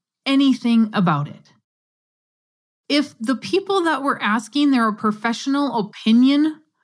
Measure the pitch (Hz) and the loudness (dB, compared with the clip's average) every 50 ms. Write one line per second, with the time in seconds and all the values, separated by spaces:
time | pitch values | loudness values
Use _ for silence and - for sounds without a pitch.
0 | _ _ _ _ _ 254 277 269 277 277 254 - - 240 233 226 226 214 214 208 | _ _ _ _ _ 0 2 2 4 2 2 2 0 0 2 2 2 2 0 0
1 | 185 170 156 143 147 147 - - _ _ _ _ _ _ _ _ _ _ _ _ | 0 0 0 -2 -4 -8 -10 -18 _ _ _ _ _ _ _ _ _ _ _ _
2 | _ _ _ _ _ _ _ _ _ _ _ _ _ _ _ _ _ _ 277 294 | _ _ _ _ _ _ _ _ _ _ _ _ _ _ _ _ _ _ -2 -2
3 | 285 - - _ 226 220 269 - - - - 381 381 - 392 392 349 330 311 269 | -2 -2 -6 _ -4 -4 -4 -4 -4 -2 -2 -2 -2 0 -2 0 0 0 -2 -2
4 | 277 277 262 - - 214 208 226 220 - - 285 294 285 269 247 226 220 208 220 | -2 -4 -4 -2 -2 -2 -2 -2 -4 -4 -2 0 2 2 2 2 2 0 -2 -2
5 | - 220 208 214 - 233 233 226 - 277 269 285 285 277 240 240 208 214 - - | -2 -4 -4 -2 -4 -4 -4 -4 -4 -4 -2 -2 -2 -2 -2 -4 -6 -6 -10 -6
6 | - 220 220 233 254 262 277 285 302 311 311 - _ _ _ _ | 0 2 4 4 4 4 4 2 0 0 -2 -6 _ _ _ _